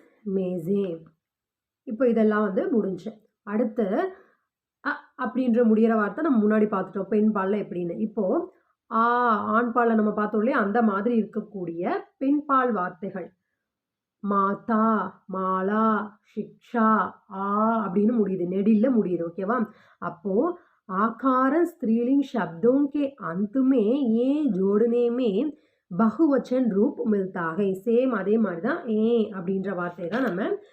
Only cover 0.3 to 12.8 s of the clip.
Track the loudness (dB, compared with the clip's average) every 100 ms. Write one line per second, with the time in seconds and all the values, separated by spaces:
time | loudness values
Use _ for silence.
0.3 | -4 -2 -4 -2 -2 -2 -6 -14 _ _
1.3 | _ _ _ _ _ -12 0 2 4 2
2.3 | 2 0 -2 0 0 0 -4 -10 -16 _
3.3 | _ -8 -4 -2 -2 -2 0 -4 -6 _
4.3 | _ _ _ _ _ -8 -8 -12 -8 -6
5.3 | -2 0 4 4 6 4 2 0 -2 0
6.3 | 2 4 4 2 0 -4 -6 -2 2 2
7.3 | 2 -2 -2 -4 -6 -6 -4 -6 -2 0
8.3 | 0 -2 _ _ _ _ 0 2 2 2
9.3 | 0 0 0 0 0 2 2 2 0 -2
10.3 | 0 0 0 0 2 2 0 0 0 -2
11.3 | -6 -10 -10 -8 -6 -4 -4 -8 -6 0
12.3 | 0 2 0 2 0